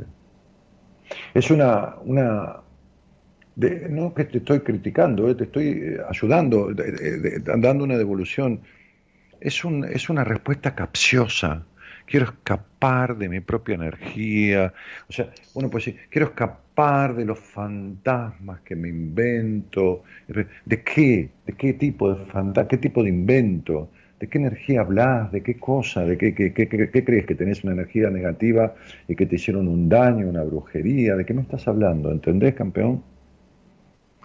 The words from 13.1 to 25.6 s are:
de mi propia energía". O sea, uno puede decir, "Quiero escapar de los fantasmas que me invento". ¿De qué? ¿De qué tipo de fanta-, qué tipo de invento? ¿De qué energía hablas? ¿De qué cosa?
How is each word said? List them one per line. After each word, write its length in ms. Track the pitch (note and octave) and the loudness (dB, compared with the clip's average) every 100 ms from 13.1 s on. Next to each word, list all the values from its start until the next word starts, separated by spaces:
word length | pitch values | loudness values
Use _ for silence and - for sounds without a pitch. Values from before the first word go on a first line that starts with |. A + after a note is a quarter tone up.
| A2+ | -2
de 120 | G2 | -6
mi 100 | F2+ | -6
propia 340 | F2 A2 - G2 | -4 -4 -2 -4
energía". 1000 | D#2+ - - G#2+ G#2+ G#2 G#2 G2+ F#2+ - - - - | -4 -8 -10 -6 -2 2 4 4 2 -2 -18 -20 -12
O 40 | |
sea, 180 | - A#2+ - - | -8 -8 -10 -14
uno 160 | C3 C3 | -6 -4
puede 160 | A2+ A#2+ | -4 -6
decir, 160 | - - | -10 -6
"Quiero 180 | D3 D3+ | -2 -2
escapar 880 | - A2 - _ - D3 C#3 C#3 A#2+ | -2 -4 -6 _ 0 2 4 2 -2
de 100 | A2 | -4
los 140 | G#2+ | -6
fantasmas 1200 | - - G#2 G2+ G2 F#2+ - B2+ A#2 - G2 F2 | -10 -10 -8 -8 -10 -6 -2 -2 -4 -12 -14 -14
que 140 | - E2+ | -10 -8
me 140 | E2+ | -6
invento". 1120 | E2 E2 D#2+ A#2+ A#2 A2+ G#2+ G2 - F#2+ F2+ - - - | -6 -4 0 0 0 -2 -4 -4 0 2 0 -6 -20 -10
¿De 560 | G#2+ G2 - - A2+ | -6 -6 -8 -4 -4
qué? 460 | - - D3 A2 C#2+ - - | 0 4 6 4 0 -8 -14
¿De 80 | |
qué 200 | - C3+ | -4 -2
tipo 400 | B2+ D3 - G2+ | 0 -2 0 0
de 120 | F#2+ F#2+ | 0 -4
fanta-, 420 | G2 G2 G2 G#2+ | -4 -2 0 0
qué 100 | B2+ | 0
tipo 260 | C#3 - | 0 0
de 60 | G#2+ | 2
invento? 800 | F2+ F#2 C3 A2+ F2 - D#2 D#2+ _ _ - | 2 4 4 4 0 -2 -4 -6 _ _ -14
¿De 80 | A2 | -4
qué 100 | D3+ | -2
energía 440 | C#3 G#2+ - C3 | -2 -2 0 0
hablas? 500 | F#2 G2 B2 B2 G#2+ | 2 4 4 2 0
¿De 120 | G2 | -4
qué 160 | G2 | -4
cosa? 460 | A#2+ | -4